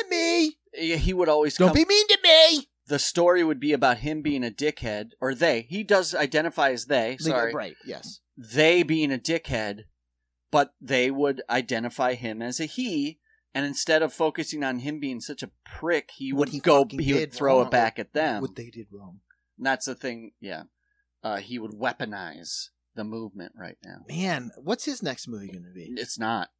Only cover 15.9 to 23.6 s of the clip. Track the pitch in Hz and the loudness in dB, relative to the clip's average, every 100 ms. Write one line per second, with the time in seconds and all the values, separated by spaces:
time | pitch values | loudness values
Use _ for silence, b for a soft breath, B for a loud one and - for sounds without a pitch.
15.9 | 160 - - 135 139 135 143 170 143 127 | -2 -2 -12 -6 -2 -2 0 6 6 6
16.9 | 135 139 139 151 - 139 131 123 123 113 | 0 0 0 0 -2 4 4 4 4 2
17.9 | - 104 147 156 107 131 95 120 113 101 | 0 -6 -2 -2 -2 -6 -10 -16 -16 -18
18.9 | 101 98 95 _ _ _ - 131 131 - | -18 -20 -20 _ _ _ -6 -2 -2 -4
19.9 | 120 131 117 113 _ 98 80 82 _ _ | -8 -8 -10 -14 _ -12 -12 -14 _ _
20.9 | _ _ _ 110 101 101 120 110 107 123 | _ _ _ -8 -8 -8 -10 -10 -4 -4
21.9 | 120 113 101 87 78 85 - - _ _ | -4 -8 -10 -12 -14 -14 -12 -14 _ _
22.9 | - 107 113 110 98 87 - | -12 -10 -10 -12 -14 -18 -16